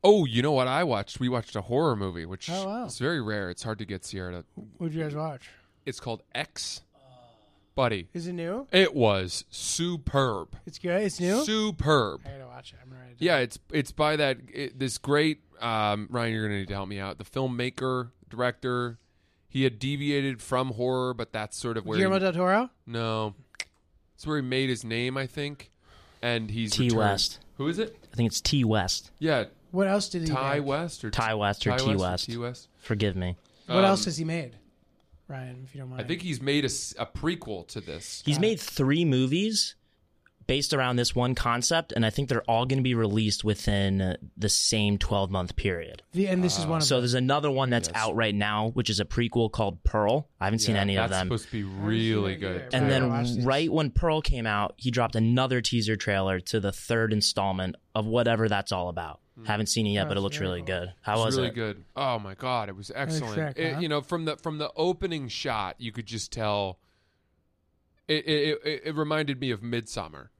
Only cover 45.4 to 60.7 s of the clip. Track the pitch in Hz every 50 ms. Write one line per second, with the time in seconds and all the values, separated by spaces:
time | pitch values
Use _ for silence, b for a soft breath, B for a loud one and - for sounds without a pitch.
45.4 | 90 85 - - - 101 92 85 82 - - - _ _ - 170 196 190 185 180
46.4 | 180 175 - - 165 156 165 160 156 135 143 127 123 123 120 127 127 131 139 147
47.4 | 147 147 135 131 135 127 123 117 - - - 110 110 110 78 110 113 107 104 104
48.4 | 104 104 107 107 107 113 120 127 113 - 110 95 101 - - - 120 113 - 120
49.4 | 117 107 - - 110 98 98 90 _ - - 107 104 101 120 147 147 _ _ _
50.4 | 90 95 107 113 - - 110 101 98 101 98 98 113 113 95 92 92 92 120 113
51.4 | - - - 110 101 95 95 95 101 107 110 113 113 113 110 107 101 98 92 80
52.4 | 98 95 92 90 - - - 127 135 135 135 131 131 123 120 117 120 120 120 -
53.4 | 123 127 135 143 160 160 - 160 151 131 - - - 170 156 156 151 - 139 123
54.4 | 113 113 104 104 104 - - - 120 127 117 127 117 117 - 113 110 113 120 127
55.4 | 131 127 127 123 110 - - 120 110 107 110 104 - - 101 98 95 95 95 92
56.4 | 90 - - 110 98 98 95 - - - 117 113 113 110 107 107 98 - - -
57.4 | 98 98 95 92 95 92 - - _ _ _ 110 107 110 113 120 117 113 117 110
58.4 | 113 107 107 98 98 - 101 92 90 90 85 90 85 78 73 - _ _ _ -
59.4 | 113 - 214 107 110 104 - 117 110 104 101 101 92 78 98 98 98 98 - -
60.4 | 101 92 90 87 85 92